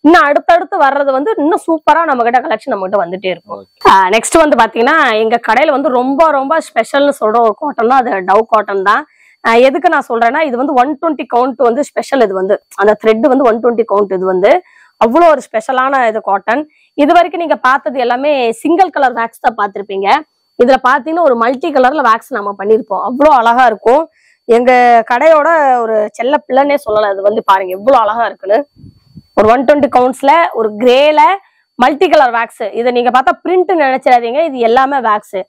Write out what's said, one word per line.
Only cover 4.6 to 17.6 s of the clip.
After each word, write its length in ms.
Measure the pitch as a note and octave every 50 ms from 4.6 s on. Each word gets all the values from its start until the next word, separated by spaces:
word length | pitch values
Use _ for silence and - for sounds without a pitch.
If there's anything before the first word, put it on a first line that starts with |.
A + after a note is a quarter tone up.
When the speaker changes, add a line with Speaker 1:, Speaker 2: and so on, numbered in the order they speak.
| A3+ A3 - A#3 A#3 C4+ D#4 E4 D4 B3 A3
Speaker 1:
எங்க 240 | G#3+ A3 A3 A#3+ A#3
கடையில 320 | - - A3 A#3+ D4+ D#4+ C#4
வந்து 140 | B3+ C#4 D#4+
ரொம்ப 400 | B3+ A#3+ B3 C4 C#4 C4+ E4 D#4+
ரொம்ப 220 | D4 C4+ C4+ C4+ D#4+ D#4+
ஸ்பெஷல்னு 520 | D4 - _ A#3 A3 - - C#4+ C#4+ C#4+ -
சொல்ற 240 | - A3 G#3+ G#3+ A#3+
ஒரு 140 | A#3 A3+ -
காட்டன்னா 420 | _ D#4 C#4+ - - A3+ A#3 C4
அது 240 | C4+ A#3+ B3 G#3+ F#3+ F#3
dow 180 | F#3+ F#3+ G#3+ A3+
cotton 360 | _ - G#3+ G3+ - G3+ G3 F#3+
தான். 200 | G3+ G#3+ C4 D4+ _ _ _ _ _ _ _ -
ஆ, 80 | A#3+ A3+ A#3+
எதுக்கு 300 | B3+ C4+ C4 E4+ C#4 F4+
நான் 180 | D#4+ C#4+ -
சொல்றேன்னா 340 | - A#3+ A#3 A#3 A#3 B3+ D#4 D#4+
இது 120 | D4 A#3
வந்து 160 | A#3 C4+ D#4 D4
one 180 | B3 B3 C#4+ D4+
twenty 300 | C4 - E4 D4+ B3 D4
count 340 | _ - A#3+ B3 C4+ A#3+ -
வந்து 200 | C#4 A3+ A#3 C4+ C#4+
special. 400 | - _ - - - - C4+ A#3
இது 80 | G3 F#3+
வந்து 220 | F#3+ F#3 F#3+ G#3 - _ _ -
அந்த 180 | - G3 G#3+ G#3+
thread 300 | G#3+ - A3 A3 A3 A#3+
வந்து 200 | D4 B3+ C4+ C4+ A#3+
one 100 | A3 A#3+
twenty 240 | A3+ A#3+ A#3+ G#3+ A3+
count. 280 | - G3 G3+ G#3 F#3+ G3
இது 120 | F3+ F#3
வந்து 260 | F#3 F#3 F#3 F#3 A3 D4+ F4+ _ _ _ _ _ _ _ _
அவ்வளோ 260 | A3 A#3 A#3 D#4+ F4
ஒரு 140 | E4 D4+ B3+
ஸ்பெஷலான 580 | - _ - A3 A3 - C4 B3+ B3+ C4 C#4 C4+ B3
இது 120 | A3+ G#3+ A3
cotton. 380 | - - G3 G3 - - A3+ C#4+ D4+ _ _ _ _ _ _
இது 140 | - C#4+ D4 E4+
வரைக்கும் 280 | F4 E4+ F4+ - E4+ E4+
நீங்க 140 | D4+ C#4+
பார்த்தது 400 | A#3+